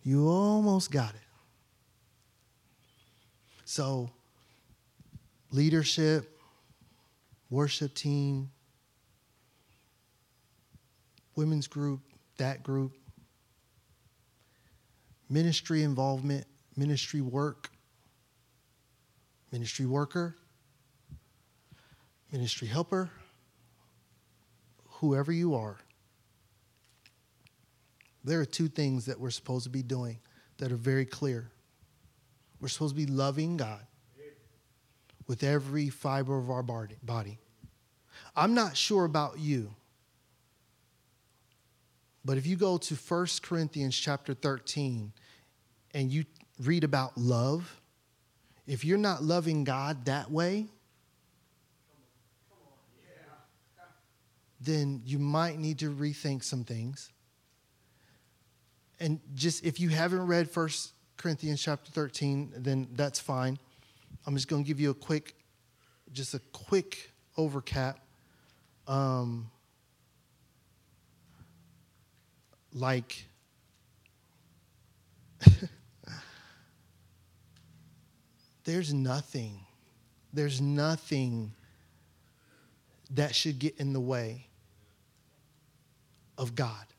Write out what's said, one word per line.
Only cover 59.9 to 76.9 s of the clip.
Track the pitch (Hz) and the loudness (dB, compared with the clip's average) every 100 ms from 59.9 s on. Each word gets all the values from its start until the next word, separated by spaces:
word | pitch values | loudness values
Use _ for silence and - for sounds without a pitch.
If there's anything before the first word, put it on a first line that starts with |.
| 156 170 185 180 | 2 2 2 2
read | 175 160 | 2 2
First | - 160 - - _ _ - | 0 -2 -4 -8 _ _ -8
Corinthians | 175 151 156 147 | -4 -4 -2 -2
chapter | - 143 - | -2 -4 -4
thirteen, | - 147 - 143 139 147 - | -6 -4 -2 -2 -2 -4 -6
then | 127 135 123 | -2 -2 -2
that's | 123 143 - | -4 -2 -4
fine. | - 131 127 135 - - - _ - - - | -4 -2 -2 -4 -10 -20 -20 _ -20 -14 -4
I'm | 139 | -4
just | 131 | 0
gonna | 151 | -2
give | 143 143 | 0 0
you | 147 | 0
a | 135 | -2
quick, | - 151 - - _ _ _ _ _ _ - | -2 -2 -4 -20 _ _ _ _ _ _ -16
just | 131 135 | -10 -8
a | 135 - | -10 -12
quick | - - 196 180 - - _ _ - | -20 0 0 0 -12 -14 _ _ -2
overcap. | 156 139 - 139 131 - - _ _ _ _ _ _ _ - | -2 -2 -4 -2 -2 -4 -18 _ _ _ _ _ _ _ -2
Um, | 135 135 131 123 117 113 _ _ _ _ _ _ _ _ _ _ _ _ _ _ _ _ _ _ - - - _ _ _ _ _ _ _ _ _ _ _ | 0 2 0 -2 -6 -10 _ _ _ _ _ _ _ _ _ _ _ _ _ _ _ _ _ _ -20 -20 -20 _ _ _ _ _ _ _ _ _ _ _
like, | 123 127 127 120 - - _ _ _ _ _ _ _ _ _ _ _ _ _ _ _ _ _ _ _ - - | -4 0 0 -2 -14 -14 _ _ _ _ _ _ _ _ _ _ _ _ _ _ _ _ _ _ _ -20 12
<laughs> | - - 185 - - _ - - - - - - _ _ _ | 12 12 4 -12 -20 _ -18 -16 -18 -20 -20 -20 _ _ _